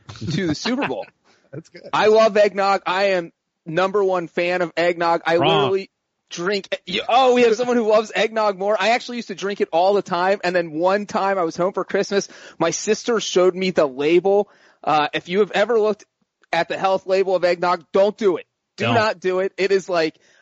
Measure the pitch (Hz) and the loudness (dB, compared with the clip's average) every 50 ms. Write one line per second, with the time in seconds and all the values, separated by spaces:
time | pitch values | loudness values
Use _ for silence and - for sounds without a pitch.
0 | _ - - - 110 131 - 196 190 160 147 - - 220 254 262 254 156 123 95 | _ -20 -16 -10 -8 -6 -4 -2 -2 -2 -4 -4 -4 -4 -4 -2 -4 -4 -6 -8
1 | 95 - _ _ _ _ _ _ _ _ - 151 - _ - - - - - 151 | -10 -12 _ _ _ _ _ _ _ _ -20 -20 -20 _ -20 -20 -10 -4 -2 0
2 | 196 214 214 220 220 220 196 208 208 208 180 202 196 196 196 190 - 165 180 190 | 2 4 6 6 4 4 4 4 2 2 2 0 0 0 0 0 0 -2 -2 0
3 | 202 196 190 180 170 170 - _ _ _ _ _ _ 165 156 170 185 196 196 208 | 0 0 0 0 -2 -6 -12 _ _ _ _ _ _ -6 -2 0 0 2 2 0
4 | 196 190 185 180 170 151 _ 180 175 175 180 180 175 165 - 160 170 175 175 165 | 0 0 0 -2 -4 -4 _ -4 -2 -2 -2 -2 -2 -4 -2 0 0 0 0 0
5 | 175 165 170 165 - 160 165 175 139 156 165 151 139 - 196 190 196 - _ _ | 0 0 0 0 0 0 0 2 2 2 2 2 2 0 -2 -4 -4 -8 _ _
6 | _ _ _ _ _ - - 170 170 190 208 196 175 - 196 - _ 180 180 - | _ _ _ _ _ -14 -10 -8 -4 -4 -4 -4 -4 -6 -10 -10 _ -6 -8 -6
7 | - - 220 254 269 254 247 247 240 233 214 208 247 247 240 247 220 214 214 220 | -2 0 2 4 4 4 4 4 4 4 2 0 0 0 0 0 2 2 2 2
8 | 220 208 - 185 208 226 220 220 214 208 196 180 196 202 220 185 190 214 233 240 | 2 0 -2 -2 -2 -2 -2 -2 -2 -2 -2 -2 -2 -2 -2 0 0 0 0 -2
9 | - - 240 240 220 - 190 151 175 196 208 - 208 - - 165 180 190 208 196 | -2 -6 -10 -10 -10 -10 -10 -8 -6 -6 -4 -4 -4 -2 0 2 2 4 2 2
10 | - - 180 170 180 190 202 202 - 180 180 180 170 165 147 156 175 185 196 208 | 0 -2 -2 0 0 0 0 0 -2 -2 0 -2 -2 -2 -2 -2 0 2 0 0
11 | 208 - - 196 190 196 196 190 170 165 - 170 170 196 - - - - - 196 | -2 -4 -4 -2 0 0 0 0 -2 -2 -2 -2 -4 -2 -2 -4 -4 -2 -2 -2
12 | 190 - 202 202 - - - - - - - - 165 170 156 - - 202 214 - | -2 0 -2 -2 -2 -4 -8 -20 -20 -14 -6 -2 -2 -2 -2 -2 -2 -2 -2 -2
13 | - - 233 202 - - - 180 180 185 175 185 190 185 175 - 156 139 127 131 | -2 -2 -2 -2 -2 0 2 2 4 4 2 0 -2 -2 2 2 0 0 0 -2
14 | 143 156 170 180 175 196 196 202 202 - _ _ _ _ _ _ - - 156 151 | 0 2 2 2 4 2 2 2 0 -2 _ _ _ _ _ _ -2 0 0 0
15 | 147 147 - 156 - 170 180 202 208 170 - 180 214 214 240 220 208 214 202 - | 0 0 -4 -6 -6 -2 -2 0 0 0 0 0 0 2 2 2 0 0 -2 -4
16 | _ _ _ _ _ _ _ _ _ _ - 165 170 - 165 147 185 190 190 185 | _ _ _ _ _ _ _ _ _ _ -2 -2 -2 -2 -4 -4 -2 -2 -2 -2
17 | - 180 190 190 190 185 185 175 170 175 180 170 175 175 180 175 147 _ - 196 | -2 0 0 0 2 0 0 0 2 0 0 0 0 -2 -2 -2 -4 _ 2 2
18 | 196 214 202 - 220 196 165 127 - _ _ _ _ _ _ - - 117 240 233 | 2 2 2 0 0 0 0 0 -4 _ _ _ _ _ _ -4 -2 0 2 2
19 | 214 220 196 170 - 185 185 185 190 196 - - 190 196 196 196 - - 180 170 | 2 0 -2 -2 -2 -2 -2 -2 -2 -4 -2 -2 0 0 0 0 0 -2 -2 0
20 | 160 160 - _ _ _ _ _ | 0 -2 -4 _ _ _ _ _